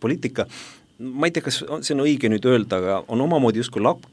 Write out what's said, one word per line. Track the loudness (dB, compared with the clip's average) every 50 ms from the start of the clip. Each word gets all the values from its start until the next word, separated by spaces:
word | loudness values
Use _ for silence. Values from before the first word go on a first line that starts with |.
poliitika, | -4 -2 -2 -2 -4 -4 -4 -4 -6 -6 -8 -16 -20 -20 -20 -20 _ _ _ -14
ma | -12 -10 -4 -2 -2
ei | 0
tea, | 0 -2
kas | -4 -4 -4 -4 -4 -6
on, | -8 -6
see | -4 -2 0
on | 2 2
õige | 2 2 2 2 2
nüüd | 2 2 4
öelda, | 4 4 4 2 0 -2 0
aga | 0 0 0 -2 -2 -2
on | -2 0
omamoodi | 0 2 2 4 4 2 2 2
justkui | -2 -4 -2 0
lak-, | 2 2 2 0 -6 -12